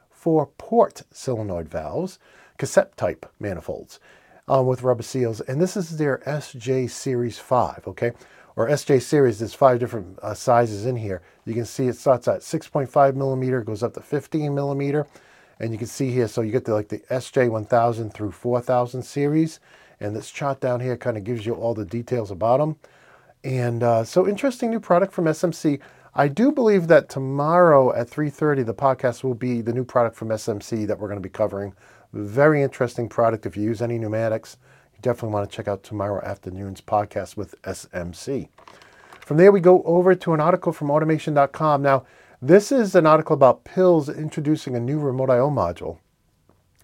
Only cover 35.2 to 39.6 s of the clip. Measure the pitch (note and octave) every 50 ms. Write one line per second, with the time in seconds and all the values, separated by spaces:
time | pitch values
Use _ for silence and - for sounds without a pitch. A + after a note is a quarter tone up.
35.2 | - A2 G#2+ G#2 G2+ G2+ - - G#2 G#2 G2+ F#2+ _ - G#2+ G#2 G2 G#2 G2+ F#2+
36.2 | - - G2+ - - F#2 F2+ F#2+ G2 G2 F#2+ - - - A2 G#2 G#2 G#2 - G#2
37.2 | F#2+ - - - G2 F2+ - - - F#2+ F#2 - - - - F2+ E2+ F2 F2+ -
38.2 | - - C#3 B2 E2 - _ _ - - - - - _ _ _ - - - -
39.2 | - - D3 D#3 F3+ G3+ G3+ G3+